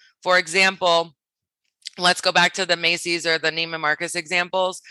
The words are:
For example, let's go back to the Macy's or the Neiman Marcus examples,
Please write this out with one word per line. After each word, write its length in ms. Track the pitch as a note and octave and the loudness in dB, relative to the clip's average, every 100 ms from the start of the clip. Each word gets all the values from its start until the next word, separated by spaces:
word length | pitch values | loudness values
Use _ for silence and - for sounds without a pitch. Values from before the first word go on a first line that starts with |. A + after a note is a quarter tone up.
| _ _ | _ _
For 160 | F3+ F3+ | 0 2
example, 720 | E3 F#3+ F#3+ F#3+ F3+ E3+ E3+ _ _ _ _ _ _ _ - - | 2 2 2 2 2 2 0 _ _ _ _ _ _ _ -18 0
let's 240 | F3+ F3+ | 2 2
go 100 | F#3 | 2
back 220 | F3+ F3 | 2 2
to 120 | - F3+ | 0 -2
the 120 | E3+ | 0
Macy's 500 | E3+ E3+ F3 E3+ E3 | 0 -2 -2 -4 -2
or 100 | D#3+ | -2
the 140 | D#3 | -2
Neiman 300 | D#3+ E3 D#3+ | -4 -6 -4
Marcus 340 | D#3 D3+ E3+ F3 | -2 -2 -4 -8
examples, 680 | D#3 F3+ F3 F#3 F#3 F#3+ - | -4 -4 -2 -2 -2 -4 -16